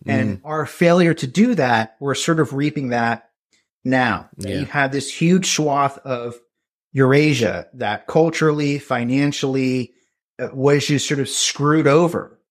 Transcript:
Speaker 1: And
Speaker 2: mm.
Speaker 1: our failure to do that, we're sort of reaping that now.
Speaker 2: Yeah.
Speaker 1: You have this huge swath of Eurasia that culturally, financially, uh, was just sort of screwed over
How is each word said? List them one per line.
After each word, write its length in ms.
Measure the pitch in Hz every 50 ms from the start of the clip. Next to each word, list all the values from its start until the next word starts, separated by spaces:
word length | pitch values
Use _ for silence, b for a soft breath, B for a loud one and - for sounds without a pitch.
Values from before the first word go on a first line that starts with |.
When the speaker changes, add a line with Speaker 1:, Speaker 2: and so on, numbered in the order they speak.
| -
Speaker 1:
And 320 | - 110 107 107 107 98 95
Speaker 2:
mm. 40 | -
Speaker 1:
our 200 | 156 156 156 147 131
failure 480 | - - 175 170 170 180 180 165 156
to 120 | - - 135
do 280 | 127 185 214 254 240
that, 420 | 170 135 120 120 110 110 - - _
we're 140 | 139 139 135
sort 260 | 135 - - 160 160
of 140 | 151 123 135
reaping 360 | 139 143 147 147 151 139 123
that 420 | 120 120 117 117 117 113 - _ _ _ _ _ _ _ _ _ _ _ _
now. 460 | 127 131 127 127 120 101 87 - - _ -
Speaker 2:
Yeah. 220 | - 98 98 95
Speaker 1:
You 60 | 135 -
have 240 | - 147 139 135
this 200 | 135 143 131 -
huge 360 | - - 165 165 185 185 185 -
swath 500 | - - 156 147 139 143 139 135 135 -
of 400 | - 139 131 120 120 120 117 - _ _ _ _ _ _ _ _ _ _ _
Eurasia 720 | 135 131 127 135 147 151 151 147 120 117 98 92 - - - _
that 320 | 127 120 104 104 101 - -
culturally, 720 | - 165 160 165 160 - 160 156 151 147 147 143 143 143
financially, 1160 | - - 131 120 120 120 127 139 143 147 143 - - 135 131 135 131 131 127 127 123 - _ _ _ _ _ _ _ _ _ -
uh, 100 | 127 - -
was 320 | 135 131 143 147 143 135
just 220 | - 151 131 - -
sort 120 | 151 139
of 80 | 135 139
screwed 600 | - - - - - - 139 147 151 160 151 139
over 520 | 139 160 175 165 113 98 - - - _ _ _